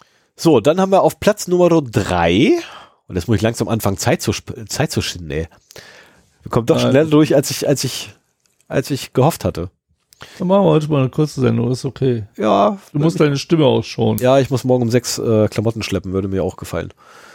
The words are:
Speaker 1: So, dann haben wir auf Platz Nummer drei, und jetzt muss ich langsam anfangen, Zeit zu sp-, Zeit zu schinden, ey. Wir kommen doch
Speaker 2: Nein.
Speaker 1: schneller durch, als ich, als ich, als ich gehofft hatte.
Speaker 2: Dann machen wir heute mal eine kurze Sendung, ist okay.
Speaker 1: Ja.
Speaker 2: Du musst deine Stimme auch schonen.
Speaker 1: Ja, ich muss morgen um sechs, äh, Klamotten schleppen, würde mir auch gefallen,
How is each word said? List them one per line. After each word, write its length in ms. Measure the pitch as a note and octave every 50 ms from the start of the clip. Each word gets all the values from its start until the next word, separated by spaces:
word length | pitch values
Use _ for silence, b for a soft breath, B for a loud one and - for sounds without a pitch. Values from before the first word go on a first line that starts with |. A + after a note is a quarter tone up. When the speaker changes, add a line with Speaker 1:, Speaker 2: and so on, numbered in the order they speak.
| b b b b b b b
Speaker 1:
So, 240 | - - E3 D3+ A2+
dann 180 | G2 C#3+ E3 F#3
haben 120 | F#3+ F#3+
wir 100 | G3 F3+
auf 180 | C#3 D3+ - -
Platz 280 | - G3+ G#3+ - -
Nummer 220 | F3+ F3+ F3+ F3+ E3+ E3+ E3
drei, 760 | C#3+ A#2+ - A#2 F2+ D#2 F2+ F2 E2+ E2+ F2 G#2 D3 A#3 F4 E4+ E4 B B B B B B B B
und 80 | - E2
jetzt 120 | F#2 -
muss 100 | - A2+
ich 40 | F#2+
langsam 260 | G#2+ A2+ A#2 - A#2
anfangen, 300 | E2+ A2+ G#2+ - G2+ G2
Zeit 240 | - - A#2+ D#3 -
zu 100 | - -
sp-, 360 | G2+ - - - - - A2
Zeit 240 | - - - C#3+ -
zu 100 | - -
schinden, 300 | - - - F#2 E2+ D2+
ey. 160 | C#2 D2+ E2 - B B B B B B B B B B B B B B B B B B B
Wir 60 | -
kommen 160 | - B2 A2+
doch 120 | B2+ D#3+
Speaker 2:
Nein. 140 | B2 B2 A#2+
Speaker 1:
schneller 180 | B2 C#3 D#3+ D#3
durch, 260 | D3+ D3+ D#3 - E3
als 160 | C#3+ C#3 -
ich, 160 | B2+ - -
als 160 | C3 C#3+ - -
ich, 260 | B2 - - - G#2 - _ _ _ _ _ _ _ _ _ _ _
als 200 | - - B2+ -
ich 220 | D3 B2+ - -
gehofft 320 | _ C3+ B2+ D#3+ - - -
hatte. 260 | F#2 - D#2+ E2+ F2+ - _ _ _ _ _ _ _ _ B B B B
Speaker 2:
Dann 100 | B F#3
machen 160 | F3 F#3+ G3+ G3
wir 60 | E3
heute 200 | D#3 D#3 D3+ D3+
mal 120 | D3+ C#3
eine 80 | C3 B2
kurze 320 | - - D#3 D3 - C#3
Sendung, 280 | B2+ A#2 A2+ A#2 A#2 A#2+
ist 120 | B2+ - -
okay. 420 | C3+ - - C3 C3+ A#2+ A2+ G#2 - _
Speaker 1:
Ja. 420 | - G3+ G#3+ G3+ G3+ G3+ G#3+ G3+ G3 - - -
Speaker 2:
Du 60 | D3
musst 200 | D3+ E3 D#3+ D#3
deine 180 | D#3+ D3 C#3
Stimme 280 | C3 - - E3+ D#3+ D3
auch 180 | B2+ A#2 A2+ A2
schonen. 380 | - - - A#2 A2 A2 A2
Speaker 1:
Ja, 180 | A#2+ B2+ C3+ C#3
ich 100 | C3 -
muss 140 | C3+ A#2+ -
morgen 200 | B2+ B2+ B2+ B2
um 80 | A2+
sechs, 260 | A#2 B2 - - -
äh, 320 | - - A#2 A2 G#2+ G#2+ G2+
Klamotten 340 | - - G#2+ A#2 A2 A2+ G2
schleppen, 300 | - G2 - G2+ F#2 F#2
würde 160 | F#2+ G2 G2
mir 140 | F#2+ F#2+ E2+
auch 120 | F#2 -
gefallen, 380 | - - - - E2+ F2 F#2+ - B B B B B B B B